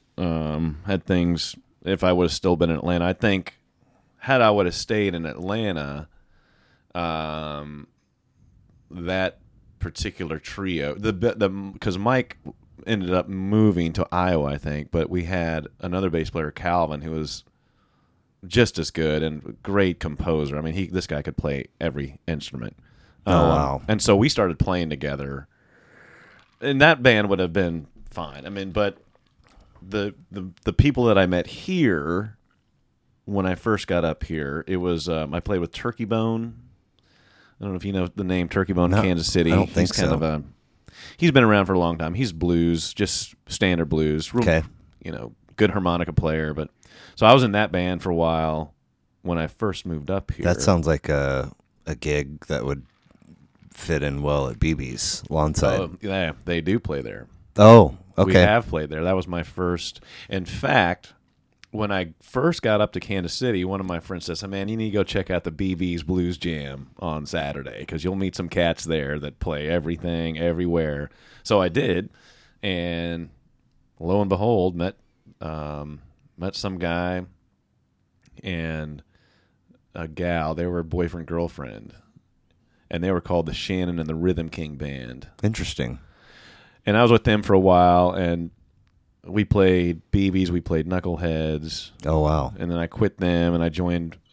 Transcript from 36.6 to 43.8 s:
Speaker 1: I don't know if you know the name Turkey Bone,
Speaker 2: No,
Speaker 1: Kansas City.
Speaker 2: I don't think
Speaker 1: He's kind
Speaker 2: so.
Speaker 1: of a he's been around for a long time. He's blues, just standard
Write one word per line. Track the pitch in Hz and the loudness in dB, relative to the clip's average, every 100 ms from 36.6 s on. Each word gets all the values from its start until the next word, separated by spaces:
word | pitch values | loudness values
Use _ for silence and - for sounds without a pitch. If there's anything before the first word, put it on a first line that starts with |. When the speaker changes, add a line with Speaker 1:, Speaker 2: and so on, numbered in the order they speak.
| 123 _ _ _ _ _ _ _ _ _ | -20 _ _ _ _ _ _ _ _ _
Speaker 1:
I | |
don't | 101 | -8
know | 90 | -6
if | 98 | -4
you | |
know | 95 90 | -2 -2
the | - 92 | -4 -2
name | 92 85 | 0 0
Turkey | 98 95 | 0 0
Bone, | 90 87 | 2 4
Speaker 2:
No, | 98 | 4
Speaker 1:
Kansas | 98 87 80 | 4 2 2
City. | 90 82 | 2 4
Speaker 2:
I | 90 | 4
don't | 101 | 4
think | 85 87 | 2 0
Speaker 1:
He's | - | 2
kind | 78 | 0
Speaker 2:
so. | 78 | 2
Speaker 1:
of | |
a | 80 78 71 - _ _ - - - - | 0 -2 -6 -18 _ _ -20 -20 -20 0
he's | 165 | 4
been | 131 | 8
around | 113 104 95 | 8 6 6
for | |
a | 92 | 4
long | 85 80 | 2 0
time. | 80 | -4
He's | 95 123 | -2 -4
blues, | 80 87 85 85 82 - | 0 2 4 4 2 -2
just | - 98 - - - - | -2 -2 -2 -6 -12 -12
standard | - 95 87 | 0 2 2